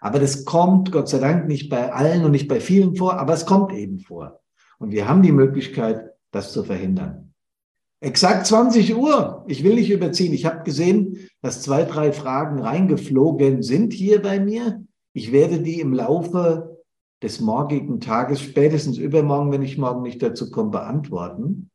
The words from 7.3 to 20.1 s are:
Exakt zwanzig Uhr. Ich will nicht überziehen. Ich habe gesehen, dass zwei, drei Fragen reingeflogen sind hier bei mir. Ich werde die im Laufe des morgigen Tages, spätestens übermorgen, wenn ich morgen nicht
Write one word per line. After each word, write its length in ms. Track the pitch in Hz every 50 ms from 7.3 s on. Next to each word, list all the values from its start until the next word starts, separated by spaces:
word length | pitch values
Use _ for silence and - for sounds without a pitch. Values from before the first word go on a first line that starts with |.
| _ _ _ _ _ _ _ _ _ _ _ _ _ _
Exakt 460 | - 143 117 - - 180 190 185 185
zwanzig 480 | - 214 220 240 254 233 240 196 165 226
Uhr. 480 | 226 262 302 294 262 180 - - - - -
Ich 160 | 156 120 143
will 120 | 190 220
nicht 140 | 240 214 175
überziehen. 440 | 202 180 180 160 - - 190 170 151
Ich 100 | 135 139
habe 180 | 160 - - -
gesehen, 680 | - 143 135 165 180 190 214 202 185 - - - - _ _
dass 220 | - 127 - - -
zwei, 220 | 139 139 143 165
drei 280 | - - 151 151 147 139
Fragen 480 | - - 131 131 139 156 151 147 139
reingeflogen 1040 | 113 110 131 170 190 170 151 135 - - 139 131 139 165 156 135 143 135 135 123 110
sind 320 | 110 127 165 226 226 185
hier 260 | - 190 196 214 208
bei 180 | 202 196 196 202
mir. 460 | 196 202 214 226 240 233 202 - - - _ _ _ _ _
Ich 180 | - 110 107 120
werde 280 | 139 151 170 170 160
die 200 | 147 156 165 165
im 140 | 160 139 127
Laufe 840 | 127 120 - 156 175 165 170 - 180 175 170 160 160 160 - - - _ _ _ _ _ _ _ _ -
des 180 | 110 - -
morgigen 580 | 117 107 110 123 143 143 151 139 - - 127 107
Tages, 420 | - - 110 117 127 - 143 135 -
spätestens 560 | - - - 139 151 156 151 - 139 127 -
übermorgen, 520 | - 151 139 160 147 147 143 143 147 143
wenn 120 | 143 135 139
ich 160 | 135 135 139
morgen 240 | 139 127 123 123 123
nicht 200 | 123